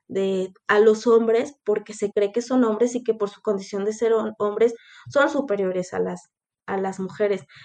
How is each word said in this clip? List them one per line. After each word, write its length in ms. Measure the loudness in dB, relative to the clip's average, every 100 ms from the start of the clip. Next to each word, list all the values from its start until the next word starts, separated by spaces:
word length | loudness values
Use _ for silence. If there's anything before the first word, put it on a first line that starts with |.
| _
de, 440 | -4 -2 -2 -4 -8 _
a 100 | 4
los 280 | 6 4 4
hombres, 500 | 4 4 0 0 -6
porque 300 | -2 -2 -4
se 160 | -6 -4
cree 200 | 0 0
que 100 | -2
son 220 | -2 2
hombres 300 | 2 2 0
y 80 | 0
que 120 | -4
por 160 | -2 -4
su 100 | -6
condición 440 | -4 -4 -4 -4
de 80 | -4
ser 200 | -2 0
hom-, 220 | 0 -2 -4
hombres 360 | -4 2 0 0 -12 -20 -4
son 200 | 2 2
superiores 640 | 0 -2 -2 -2 -2 -6
a 60 | -4
las, 300 | -4 -6 -14 _ _ _ -8
a 100 | -4
las 240 | -4 -6
mujeres. 420 | -8 -2 -2 -2 -6 -20